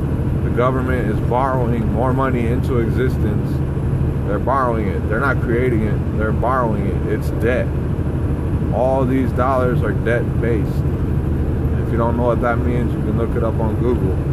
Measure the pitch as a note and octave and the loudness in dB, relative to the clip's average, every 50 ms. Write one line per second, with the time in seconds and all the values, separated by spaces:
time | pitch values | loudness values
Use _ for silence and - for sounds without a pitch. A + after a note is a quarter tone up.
0 | - - - - - - - - - B2+ - A#2 A#2+ C3 C3 C3 B2+ B2+ B2+ B2 | 0 0 -2 -2 -2 0 0 0 0 0 0 0 0 0 0 0 0 0 0 0
1 | G#2+ G#2+ G#2+ - - - A#2 B2 C3+ C3+ C3 C3 B2 A#2 A#2 A#2 A2+ - - A2+ | 0 0 0 0 0 0 0 0 0 0 0 0 0 0 0 0 0 0 0 0
2 | B2 C3 B2+ C3 C3+ C3 B2+ A#2+ A#2 A2+ B2 B2+ B2 B2+ C3 A#2+ A2+ A2 - G#2+ | 0 0 0 0 0 0 0 0 0 0 0 0 0 0 0 0 0 0 0 0
3 | B2+ B2+ - - - - - - - - - - - - - - - - - - | 0 0 0 0 0 0 0 0 -2 -2 -2 -2 -2 -2 -2 -2 -2 0 0 0
4 | - - - - - - G2+ G#2 - B2 C3 C#3 B2+ B2 A2+ A2 G#2+ G2 F2+ - | 0 0 0 -2 -2 -2 -2 -2 0 0 0 2 2 0 0 0 0 -2 -2 0
5 | - - A2 A2+ C3+ C#3 B2+ - - - A2+ A#2+ B2+ B2+ A#2 G#2+ G#2+ G#2 - B2 | 0 0 2 2 2 0 0 0 0 0 0 2 2 2 2 2 0 0 0 -2
6 | - - - G#2 G#2+ A2 G#2+ - - A#2+ C3 C3 B2 A2+ G#2 G2+ G2 - - - | -2 -2 -2 0 0 0 0 0 0 0 2 2 0 0 0 0 0 0 -2 -2
7 | - F#2 G#2 - - - - - G#2 A2+ B2+ A#2 - - - - - - - - | -2 -2 -2 -2 -2 -2 -2 0 0 0 2 0 0 -2 -2 -2 -2 -2 -2 -2
8 | - - - - - - - - - - - - - - F2+ G#2 B2 C3 C3 C3+ | -2 -2 -2 -2 0 0 0 -2 -2 -2 -2 0 0 0 0 0 2 2 2 2
9 | C3 B2 C3 C3+ B2 A2+ - B2+ B2 C3+ C3+ B2+ B2+ B2+ B2 - - G#2+ G2 - | 0 2 2 0 0 0 0 0 0 2 2 2 2 2 2 2 0 0 0 0
10 | - A2+ A#2+ A#2 - - - - A#2 A#2 A#2 A2 - - - - - - - - | 0 0 0 0 0 0 0 0 0 2 2 0 0 0 0 0 0 0 0 0
11 | - - - - - - - - - - - - - - - - - - A#2+ A#2 | 0 0 0 0 0 0 0 0 0 0 0 0 0 0 0 0 0 0 0 0
12 | A#2 A#2 A#2 A#2 B2 A#2+ A#2+ - A#2+ A#2+ A#2 A#2+ - B2 B2 A#2+ A2+ G#2+ - - | 0 0 0 2 2 2 2 2 2 0 0 0 0 0 0 0 0 0 -2 -2
13 | - G#2+ G#2+ A2+ A#2 - - - A#2 A2+ A#2 A2+ A2+ A2 G#2 G2+ - B2+ B2 G#2+ | -2 0 0 0 0 0 0 0 0 0 0 0 0 0 0 0 0 2 2 2
14 | F#2+ F#2 F2+ - - - | 0 0 0 0 0 -2